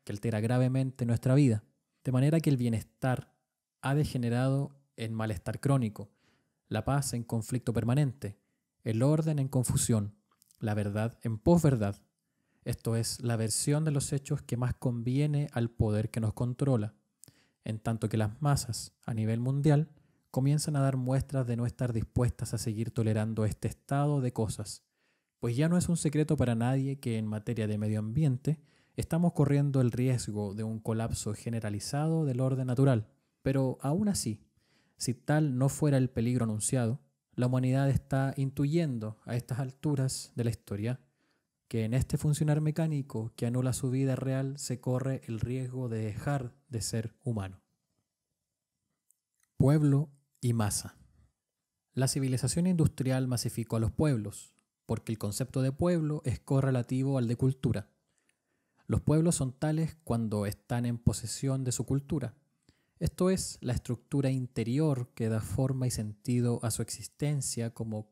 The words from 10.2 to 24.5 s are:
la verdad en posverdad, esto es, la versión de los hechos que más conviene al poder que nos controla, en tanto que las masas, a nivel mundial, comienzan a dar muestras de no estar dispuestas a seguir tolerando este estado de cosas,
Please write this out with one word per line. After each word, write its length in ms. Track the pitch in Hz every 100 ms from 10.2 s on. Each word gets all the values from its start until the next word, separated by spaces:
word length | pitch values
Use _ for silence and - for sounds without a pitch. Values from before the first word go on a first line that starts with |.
| _ _ _ _
la 140 | 110
verdad 440 | 107 104 101 113 -
en 160 | 120 110
posverdad, 580 | - 170 160 127 101 101 _ _ _ _ _ _
esto 320 | - - - 113
es, 240 | 113 -
la 140 | 123 113
versión 480 | 110 - - 147
de 80 | 160
los 200 | 143 -
hechos 300 | 139 - 143
que 160 | - 120
más 160 | 123
conviene 760 | - 131 120 117 131 151 143 147
al 180 | 120 117
poder 400 | - 113 104 107
que 100 | -
nos 140 | 110
controla, 600 | - 123 127 139 123 104 - _ _ - _ _ _
en 140 | - 107
tanto 320 | - 113 107
que 80 | 113
las 240 | 107 110
masas, 500 | 147 139 - 113 - - -
a 80 |
nivel 260 | 110 110 113
mundial, 480 | 123 139 143 143 156 - _ _ _
comienzan 460 | - 135 147 156 147
a 40 |
dar 180 | 135 131
muestras 480 | 127 135 135 135 120
de 100 | 117
no 80 |
estar 300 | 120 - 123
dispuestas 580 | 113 110 - 120 - 117
a 60 | 113
seguir 320 | - 107 117
tolerando 560 | - 110 107 110 110 107
este 220 | 85 113
estado 520 | - - 139 147 143
de 140 | 123
cosas, 500 | - 107